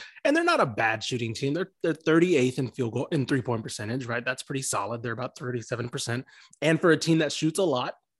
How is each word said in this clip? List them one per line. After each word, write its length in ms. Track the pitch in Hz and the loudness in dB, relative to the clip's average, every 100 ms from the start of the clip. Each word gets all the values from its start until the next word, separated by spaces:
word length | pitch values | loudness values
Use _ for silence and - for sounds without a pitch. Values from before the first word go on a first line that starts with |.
| - - | -20 -2
And 120 | 277 311 | 0 2
they're 80 | |
not 160 | 349 311 | 4 4
a 40 | 160 | 2
bad 380 | 107 113 110 | 0 0 -2
shooting 300 | - 123 113 | -4 -4 -4
team. 200 | 110 139 | -4 -4
They're, 180 | 160 185 _ | -2 -6 _
they're 100 | 170 | -2
thirty-eighth 680 | - 160 165 180 151 127 143 | 0 4 4 6 4 4 0
in 100 | 123 | -4
field 240 | - 117 | -4 -4
goal, 140 | 120 - | -4 -2
in 140 | 151 123 | -2 0
three-point 380 | 139 127 117 | 0 0 -4
percentage, 420 | 120 - 104 131 120 | -6 -8 -6 -6 -4
right? 180 | 120 123 | -4 -4
That's 180 | 131 | -6
pretty 180 | - 135 | -8 -6
solid. 400 | 135 104 101 117 | -4 -4 -4 -6
They're 80 | 120 | -6
about 260 | 113 127 - | -6 -8 -8
thirty-seven 520 | 123 123 - 120 120 | -6 -6 -6 -6 -6
percent. 360 | 143 - 120 - - - _ | -6 -4 -6 -8 -18 -20 _
And 180 | 151 160 | 2 4
for 120 | 180 | 4
a 60 | 151 | 4
team 200 | 160 160 | 4 2
that 120 | 147 | 2
shoots 280 | - 156 156 | -2 -2 0
a 40 | |
lot, 320 | 180 127 135 - _ | 0 0 -2 -8 _